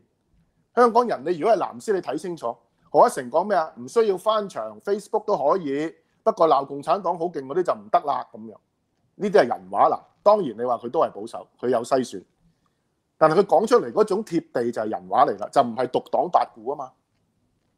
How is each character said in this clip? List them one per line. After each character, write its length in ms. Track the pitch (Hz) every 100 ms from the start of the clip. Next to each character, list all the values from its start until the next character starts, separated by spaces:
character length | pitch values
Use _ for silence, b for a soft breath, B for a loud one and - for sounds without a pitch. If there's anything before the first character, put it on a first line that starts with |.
| _ _ _ _ _ _ _ 233
香 160 | 247
港 120 | 220 240
人， 160 | 127 147
你 120 | 170
如 100 | 196
果 80 | 196
係 40 |
藍 220 | 120 120
絲， 120 | 226
你 80 | 190
睇 160 | 165 135
清 200 | 185 165
楚， 180 | 117 123 _ _ _
賀 160 | 147 233
一 40 |
誠 180 | 196 127
講 140 | 147 208
咩 100 | 185
啊？ 160 | 160 -
唔 80 | 127
需 200 | 233 220
要 100 | 185
翻 300 | 214 214 202
牆， 320 | 131 110 107
Facebook 440 | - 202 - 214 214
都 100 | 175
可 200 | 139 190
以， 360 | 147 139 160 - _ _
不 80 | 226
過 160 | 214 165
鬧 180 | 139 139
共 160 | 143
產 200 | 143 196
黨 160 | 180 175
好 80 | 170
勁 200 | 156 131
嗰 80 | 165
啲 80 |
就 100 | 175
唔 100 | 117 104
得 80 | 175
啦 260 | 147 127 -
咁 60 | 110
樣。 160 | 110 98 _ _ _ _ _ -
呢 140 | 202
啲 20 |
係 160 | 180 123
人 220 | 90 92
話 180 | 101 151
啦。 140 | - _ _
當 160 | 202 214
然 180 | 147 107
你 60 |
話 140 | 123 113
佢 120 | 120
都 100 | 165
係 100 | 117
保 140 | 98 113
守， 200 | 95 95 _
佢 100 | 123
有 140 | 120
篩 140 | 120 135
選， 240 | 117 95 - _ _ _ _ _ _ _ _ -
但 120 | 156
係 100 | 165
佢 40 |
講 240 | 196 156 226
出 80 | 240
嚟 100 | 123
嗰 120 | 143 208
種 180 | 190
貼 280 | - 165 -
地 180 | 135 120
就 100 | 117
係 80 | 110
人 180 | 98 92
話 160 | 107 143
嚟 120 | 98
啦， 100 | 101
就 100 | 143
唔 140 | 123 113
係 120 | 123
獨 220 | 127 -
黨 200 | 117 170
八 160 | 135 120
股 180 | - 113
啊 40 | 147
嘛。 160 | 131 _ _ _ _ _ _ _ _